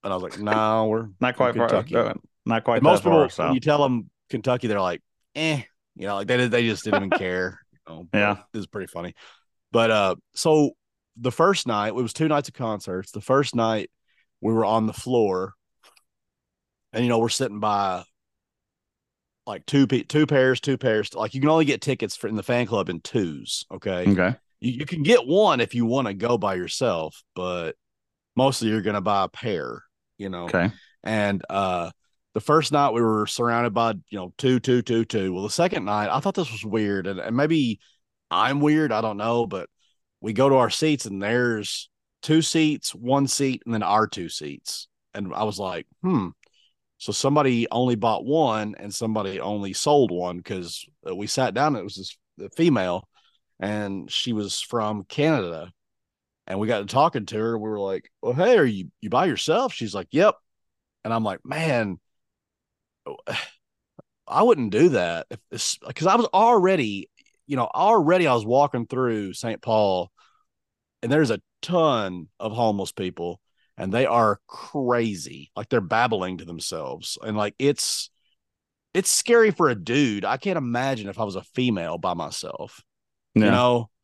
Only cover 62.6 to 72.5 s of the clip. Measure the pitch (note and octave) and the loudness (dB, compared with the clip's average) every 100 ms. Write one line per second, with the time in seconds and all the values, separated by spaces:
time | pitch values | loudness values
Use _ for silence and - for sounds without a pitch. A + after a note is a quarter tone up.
62.6 | _ _ _ _ - C2 - - - _ | _ _ _ _ -18 -14 -10 -10 -10 _
63.6 | _ _ _ - _ _ - C#3+ A#3 F3 | _ _ _ -20 _ _ -4 2 4 4
64.6 | A2+ G#2 F3 A#2 F2 E2+ - - _ F#2+ | 2 4 4 4 0 -4 -8 -16 _ -6
65.6 | - - - - E3+ A3+ A3+ F#3 A3+ A#3 | -6 -6 -10 -2 2 2 2 4 6 6
66.6 | F#3 F#3 A2+ G2 - _ _ _ - C3+ | 4 2 0 -6 -12 _ _ _ -6 -4
67.6 | A#2 - F#3+ A3+ D#3 F#3 D#3+ A#2+ G#2+ B2+ | -2 2 4 6 6 4 4 2 2 2
68.6 | C#3+ B2 A2+ B2 B2 A2 G2 F#2+ A2+ A2 | 4 0 -4 -2 -2 -2 -4 -8 -8 -6
69.6 | - A2 G2+ F#2 F2 _ _ _ _ _ | 0 2 4 0 -4 _ _ _ _ _
70.6 | _ _ _ _ A#2 D3+ C3+ G#2+ _ _ | _ _ _ _ 0 2 2 -2 _ _
71.6 | - F3 D#3+ A#2+ G2 F2+ D#2+ _ G#2+ | -2 2 2 2 -2 -8 -14 _ -8